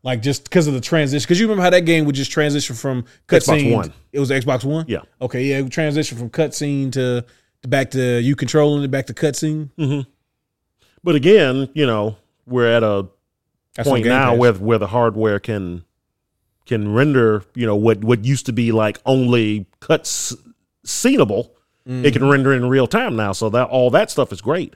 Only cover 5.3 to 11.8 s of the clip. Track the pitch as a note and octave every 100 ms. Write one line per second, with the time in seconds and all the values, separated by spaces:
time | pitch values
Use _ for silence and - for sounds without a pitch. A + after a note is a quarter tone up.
5.3 | B2 C#3 C#3 C3 - D#3 D3 C#3+ A#2 A#2+
6.3 | - D3+ - D3 C#3 C3+ C3 B2+ A#2+ A#2+
7.3 | _ _ _ B2+ C#3 C3 C3 B2 A#2+ B2
8.3 | B2 A#2+ D#3 D3 D3 C#3 C3+ B2+ A#2 D#3
9.3 | - D#3 D#3 C#3+ - C#3 C#3+ C3 _ _
10.3 | _ _ _ _ _ _ _ F3 D3+ D3
11.3 | G#3+ C#3 C3 C3+ D#3